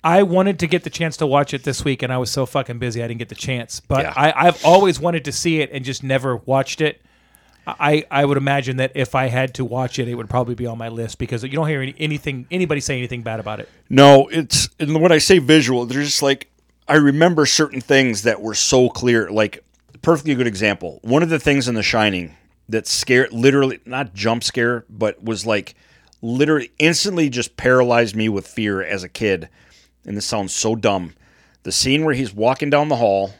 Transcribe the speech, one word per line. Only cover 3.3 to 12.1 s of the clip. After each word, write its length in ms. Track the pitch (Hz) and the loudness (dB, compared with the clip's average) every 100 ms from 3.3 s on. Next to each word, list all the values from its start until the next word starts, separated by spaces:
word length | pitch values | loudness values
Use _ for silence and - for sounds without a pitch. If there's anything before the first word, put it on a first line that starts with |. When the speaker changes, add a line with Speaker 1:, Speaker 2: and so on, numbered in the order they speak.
Speaker 1:
chance. 460 | 110 - 127 117 - | -12 -8 -8 -8 -16
But 240 | _ 135 | _ -2
Speaker 2:
Yeah. 80 | 147 131 | -2 2
Speaker 1:
I, 300 | 151 131 175 | 2 4 2
I've 160 | 156 | 4
always 340 | 156 185 196 131 | 6 6 6 0
wanted 240 | 170 170 143 | -2 -4 -6
to 60 | |
see 280 | - 170 160 | -4 -2 -2
it 100 | 139 | -4
and 120 | 139 | -6
just 180 | 127 127 | -8 -8
never 320 | 135 135 131 117 | -2 -2 -2 -6
watched 440 | - 135 139 - | -2 -2 -2 -2
it. 220 | 151 - _ _ _ _ _ _ | -4 -4 _ _ _ _ _ _
I, 400 | - - 147 151 - | -14 -2 0 0 0
I 140 | 139 | 0
would 120 | 143 139 | 0 0
imagine 420 | 139 143 131 127 | 0 -2 -2 -4
that 120 | 131 143 | -4 -4
if 180 | 127 | -2
I 120 | 131 131 | -2 -2
had 260 | 123 131 | -2 -4
to 100 | - | -6
watch 360 | 123 123 127 - | -6 -4 -6 -6
it, 80 | 120 | -6
it 80 | 120 | -6
would 120 | 107 | -4
probably 280 | 127 120 117 | -4 -4 -6
be 100 | 120 | -8
on 100 | 113 | -8
my 120 | 113 | -10
list 300 | 117 113 - | -8 -10 -8
because 260 | - 120 | -8 -8
you 60 | 131 | -6
don't 180 | 139 156 | -4 -2
hear 120 | 147 | -4
any, 140 | 131 139 | -6 -6
anything, 480 | 156 | -6